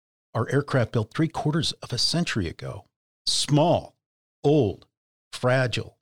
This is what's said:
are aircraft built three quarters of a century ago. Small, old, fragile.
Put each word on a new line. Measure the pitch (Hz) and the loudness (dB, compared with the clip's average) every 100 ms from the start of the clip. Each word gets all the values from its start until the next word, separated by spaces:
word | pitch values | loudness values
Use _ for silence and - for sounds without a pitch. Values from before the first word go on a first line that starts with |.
| _ _ _ | _ _ _
are | 117 113 | -4 -2
aircraft | 127 143 135 113 | -2 0 0 0
built | 120 107 | 0 -2
three | - 160 | -2 -2
quarters | - 147 160 - | 0 -2 0 -2
of | - - | -4 -8
a | 123 | -4
century | - 160 175 113 85 | -2 0 -2 -2 -4
ago. | - 67 80 - _ _ _ - | -6 -12 -12 -16 _ _ _ -4
Small, | - - 147 170 120 - _ _ _ _ _ | -2 2 4 4 2 -2 _ _ _ _ _
old, | 143 165 107 78 - _ _ _ _ | 2 4 2 -2 -12 _ _ _ _
fragile. | - 123 131 127 110 98 - | -4 0 2 2 -2 -8 -14